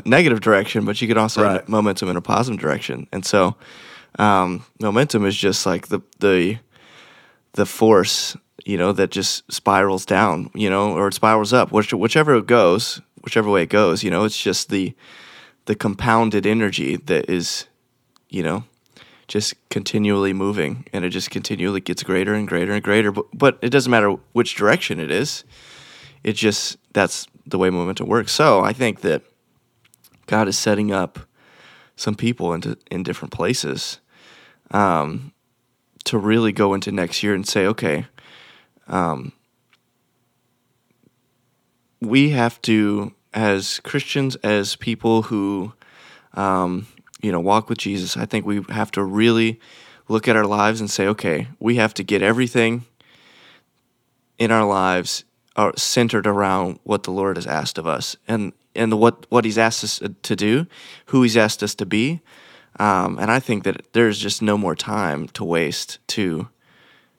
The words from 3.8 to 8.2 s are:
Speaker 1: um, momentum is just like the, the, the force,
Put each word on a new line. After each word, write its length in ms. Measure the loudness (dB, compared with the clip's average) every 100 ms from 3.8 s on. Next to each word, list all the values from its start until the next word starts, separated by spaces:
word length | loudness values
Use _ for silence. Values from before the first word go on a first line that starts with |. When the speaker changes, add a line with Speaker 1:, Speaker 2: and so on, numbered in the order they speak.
| -20 -20 -12 0
Speaker 1:
um, 460 | 2 4 0 -4 -10 _
momentum 440 | 0 2 2 2
is 120 | 0 0
just 300 | -2 0 -2
like 220 | -4 -4
the, 120 | -6 -6 _
the, 380 | 2 2 2 -4 -12 _ -20 -20 -20 -20 _ _ _
the 120 | -4 -4
force, 680 | 2 4 6 4 -2